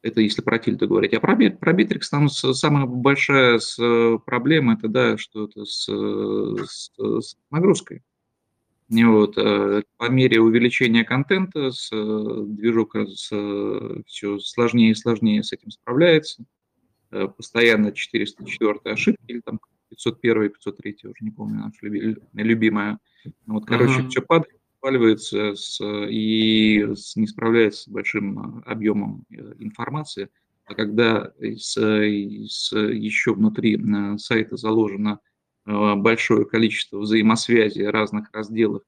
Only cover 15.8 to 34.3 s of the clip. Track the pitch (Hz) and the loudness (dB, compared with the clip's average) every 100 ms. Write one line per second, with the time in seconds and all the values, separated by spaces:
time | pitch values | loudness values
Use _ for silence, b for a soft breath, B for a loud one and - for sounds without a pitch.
15.8 | - 123 175 156 156 - 233 _ _ _ | -4 2 4 4 0 -18 -20 _ _ _
16.8 | _ _ _ 101 98 _ - 117 117 110 | _ _ _ -6 -6 _ -6 2 4 4
17.8 | 104 - - 113 104 - 101 - 110 104 | 2 -2 -4 -4 -4 -10 -14 -2 -2 -2
18.8 | - 107 - - - 120 - 110 _ _ | -6 -2 0 0 -6 -12 -10 -12 _ _
19.8 | _ - 123 113 120 110 104 - - 101 | _ -6 -6 -2 0 2 0 -4 -14 -12
20.8 | 107 107 107 - 107 107 107 107 107 - | -14 -14 -20 -12 -12 -10 -8 -8 -10 -12
21.8 | 104 104 107 107 _ - 110 113 113 104 | -10 -6 -4 -6 _ -6 0 2 2 0
22.8 | 104 107 B B B - - 107 - 135 | -4 -6 B B B -20 -8 -8 -2 2
23.8 | 120 131 131 127 - 165 156 _ _ _ | 2 2 -2 -6 2 0 0 _ _ _
24.8 | 135 131 113 107 - 104 104 101 - - | -2 4 4 4 -2 -4 -4 -6 -10 -10
25.8 | 104 104 104 110 110 110 110 110 107 104 | -8 -6 -6 -4 0 2 2 4 4 4
26.8 | 104 101 - - 107 - 113 117 107 104 | 0 -4 -8 -4 -4 -2 2 4 4 0
27.8 | - 101 98 110 101 104 104 113 123 110 | -12 -8 -6 -4 -6 -8 -10 -14 -12 -4
28.8 | 107 104 104 104 - - 104 - 107 107 | -2 -2 -4 -10 -16 -20 -20 -16 -16 -10
29.8 | 117 151 151 - 98 _ _ _ _ 104 | -8 -8 -10 -12 -14 _ _ _ _ -6
30.8 | 107 107 117 110 - _ 110 110 - - | -2 2 2 2 -4 _ -10 -8 -8 -2
31.8 | 110 107 107 104 101 104 107 - - 107 | 2 2 2 0 -4 -10 -12 -10 -6 -2
32.8 | 107 110 107 - - 104 107 107 117 104 | -2 -2 -4 -2 -2 2 0 2 0 0
33.8 | 104 104 101 104 - | -2 -2 -4 -8 -2